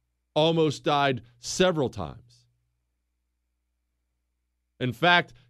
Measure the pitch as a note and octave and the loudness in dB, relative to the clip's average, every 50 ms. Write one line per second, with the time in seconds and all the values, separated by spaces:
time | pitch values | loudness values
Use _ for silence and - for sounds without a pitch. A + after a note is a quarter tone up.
0 | _ _ _ _ _ _ - D3+ D#3 E3 E3 E3 D#3+ D3+ C3+ - - D#3+ D3 C#3+ | _ _ _ _ _ _ -2 0 0 2 2 2 0 0 0 -2 -2 0 0 2
1 | C#3+ C#3 C3 A2 - - _ _ - - - - F#3 F#3 E3+ D#3 C3 G#2+ - G#2 | 2 0 -2 -4 -8 -16 _ _ -14 -6 -2 0 0 2 2 0 -4 -4 -6 -8
2 | E2+ C#2+ B1 - - _ _ _ _ _ _ _ _ _ _ _ _ _ _ _ | -12 -12 -14 -18 -20 _ _ _ _ _ _ _ _ _ _ _ _ _ _ _
3 | _ _ _ _ _ _ _ _ _ _ _ _ _ _ _ _ _ _ _ _ | _ _ _ _ _ _ _ _ _ _ _ _ _ _ _ _ _ _ _ _
4 | _ _ _ _ _ _ _ _ _ _ _ _ _ _ _ - B2 B2 A2+ - | _ _ _ _ _ _ _ _ _ _ _ _ _ _ _ -8 -8 -8 -4 0
5 | E3 F3 F3 F3 E3+ - - - _ | 2 4 4 4 2 -2 -10 -20 _